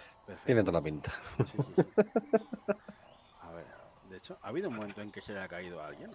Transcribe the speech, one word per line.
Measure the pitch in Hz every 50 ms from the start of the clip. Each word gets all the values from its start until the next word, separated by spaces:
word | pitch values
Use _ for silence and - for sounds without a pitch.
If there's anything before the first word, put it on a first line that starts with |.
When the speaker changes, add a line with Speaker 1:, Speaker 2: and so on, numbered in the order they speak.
| - - - - -
Speaker 1:
perfecto. | - 92 - -
Speaker 2:
Tiene | - 123 110
toda | 98 92 85 82
la |
pinta. | 73 78 78 73 - - - - - - - - 135
Speaker 1:
Sí, | - - 147
sí, | 135 - -
sí. | 180 - - - 214 208 - - 226 - - - 214 - - 226 - - - 208 - - - - - - - - - - - - -
A | - 82
ver, | 82 85 78 - - - - - - -
de | - 95 95 92
hecho, | - - 185 -
¿ha | - 101
habido | 123 175 208 170
un | 117
momento | 107 107 101 101 107
en | 104 104
que | - 101
se | - -
haya | 104 95 95 90
caído | 87 90 92 87 87 80
alguien, | 76 73 73 - - 226